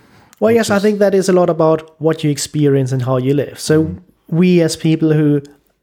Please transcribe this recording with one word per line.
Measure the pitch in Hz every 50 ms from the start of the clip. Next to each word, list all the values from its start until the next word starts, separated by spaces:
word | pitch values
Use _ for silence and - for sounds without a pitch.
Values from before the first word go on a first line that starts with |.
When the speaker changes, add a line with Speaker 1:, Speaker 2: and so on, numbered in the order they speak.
| _ _ _ - _ _ _ _
Speaker 1:
Well, | 208 220
Speaker 2:
Which | 233
Speaker 1:
yes, | 233 220 -
I | 202
Speaker 2:
is | 196
Speaker 1:
think | 196 214 208 196
that | 208 196 196
is | 190 185 196
a |
lot | 180 180 175 175
about | 165 160 160 160 160 156 - - _ _
what | 147 160 156 156 156
you | 147
experience | 143 139 - - - 151 147 143 139 139 131 123
and | 135 131
how | 120 131 131 127
you | 127 135 143
live. | 143 117 - - -
So | - - 156 156 156
Speaker 2:
Mm. | - 90 - - _ _ _ _ -
Speaker 1:
we | 165 160 185 180 180 170
as | 165 156 -
people | - - 160 160 151 160 156
who | 151 151 151 147 147 143 143 - - _ _ _ _ _